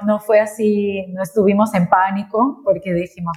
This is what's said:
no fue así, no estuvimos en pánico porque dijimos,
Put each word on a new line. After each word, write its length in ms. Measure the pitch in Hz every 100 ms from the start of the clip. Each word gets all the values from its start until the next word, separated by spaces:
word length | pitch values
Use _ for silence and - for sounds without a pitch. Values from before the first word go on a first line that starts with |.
| 208
no 140 | 208
fue 200 | - 214
así, 680 | 214 226 214 208 202 196 185
no 120 | 185
estuvimos 500 | 185 220 196 202 220
en 160 | 185 175
pánico 720 | 190 190 196 202 220 262 -
porque 300 | 196 185 190
dijimos, 400 | 175 180 - 170